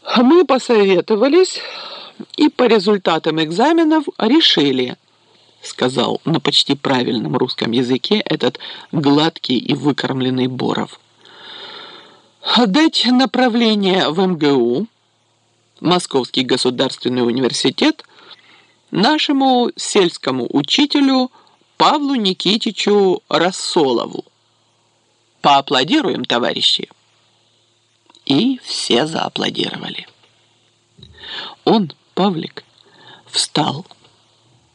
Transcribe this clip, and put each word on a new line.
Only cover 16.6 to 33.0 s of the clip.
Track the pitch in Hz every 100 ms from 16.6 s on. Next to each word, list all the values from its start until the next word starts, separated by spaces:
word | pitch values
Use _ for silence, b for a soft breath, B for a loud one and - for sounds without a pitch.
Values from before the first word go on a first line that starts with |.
| 127 127 135 - 135 127 120
университет, | 120 123 123 - - 302 320 - b b b b b b b _
нашему | - 226 302 - 277 269 247 240 -
сельскому | - 208 175 - - 131 123
учителю | 139 143 - 294 294 269 262 254 b b b _ _
Павлу | 165 294 277 269
Никитичу | 202 185 175 220 226 190 - 208 190 175 _
Рассолову. | 151 170 185 - 180 135 117 - - - _ _ _ _ _ _ _ _ _ _ _
Поаплодируем, | 151 139 135 131 143 302 202 147 123
товарищи». | 120 117 - - - - _ _ _ _ _ _ _ _ _ _ _ _ _ -
И | 139 240 254
все | - - - 117 156
зааплодировали. | 160 - - 50 - - - - - - _ _ _ _ _ _ _ _ _ B B B B B B -
Он, | 220 165 - _
Павлик, | - 196 165 - - _ _ B B